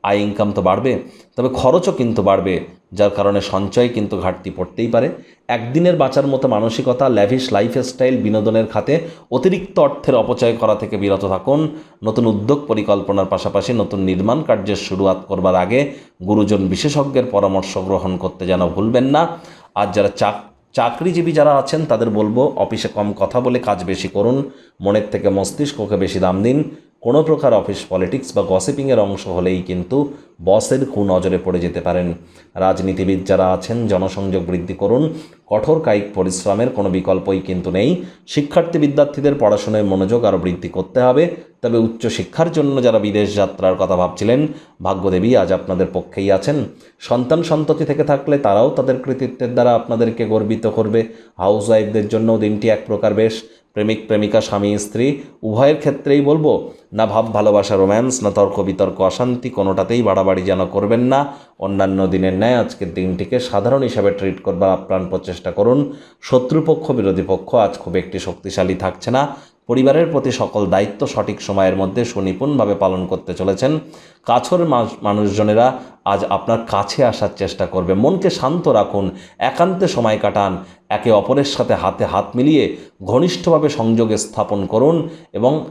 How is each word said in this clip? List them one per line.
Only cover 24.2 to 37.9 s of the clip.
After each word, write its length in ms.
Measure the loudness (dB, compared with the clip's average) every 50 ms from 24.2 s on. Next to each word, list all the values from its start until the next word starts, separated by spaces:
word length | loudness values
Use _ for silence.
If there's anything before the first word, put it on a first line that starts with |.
| 0 2 0 0 -2 -6 -10 -20 -20 _ _ _
মনের 220 | -2 0 0 0 0 0
থেকে 180 | -6 -2 0 0
মস্তিষ্ককে 680 | 0 0 -2 -2 -4 -4 -4 -4 -2 -6 -4 -2 0
বেশি 220 | 0 0 -2 0 0
দাম 240 | 0 0 0 2
দিন। 280 | 2 2 2 2 0 -2 -8 -18 _ _ _ _
কোনো 220 | -2 0 2 2
প্রকার 320 | 4 2 0 2 4 4 4
অফিস 300 | 2 2 0 -6 -8 -6 -4
পলিটিক্স 480 | -2 -2 -2 -2 -2 -6 -6 -4 -2
বা 60 | -2 0 2
গসিপিংয়ের 500 | 0 0 0 -2 -4 -2 0 0 2 2
অংশ 280 | 2 0 -2 -6 -6
হলেই 360 | -4 -4 -2 0 0 0 -2
কিন্তু 520 | -4 -4 -6 -6 -4 -2 0 0 0 -2 -6 -14 -20 _ _ _ 0
বসের 420 | 2 2 2 2 0 0 0 0
কুনজরে 520 | -2 -2 -2 0 2 2 2 2 2 -2 0 -2
পড়ে 140 | -2 -2 -2
যেতে 220 | -2 -2 -4 -4
পারেন। 340 | -2 -2 0 0 -2 -2 -4 -8 -12 -20 _ -20 -20 _ _
রাজনীতিবিদ 680 | 0 0 2 2 0 -2 -4 -2 -2 0 0 0 -2 0
যারা 280 | 0 2 4 4 2
আছেন, 340 | 2 0 -2 -4 -4 -2 0
জনসংযোগ 560 | 0 0 0 0 -2 -4 -4 -4 -2 -2 -2
বৃদ্ধি 320 | -2 -2 -4 -4 -4 -6 -6
করুন, 400 | -2 0 2 2 2 2 0 -2 -8 -14 -18 -20 _ _
কঠোর 340 | -2 -2 -2 2 2 0 2
কায়িক 240 | 2 0 0 0 0 -4 -4
পরিশ্রমের 560 | -2 -2 -2 -2 -2 -2 -2 0 0 0 -2
কোনো 200 | 0 -2 -2 0
বিকল্পই 500 | 0 -2 0 0 -2 -2 0 -2 -2 -2
কিন্তু 300 | -2 -4 -6 -4 -4 -2
নেই। 340 | 0 0 2 2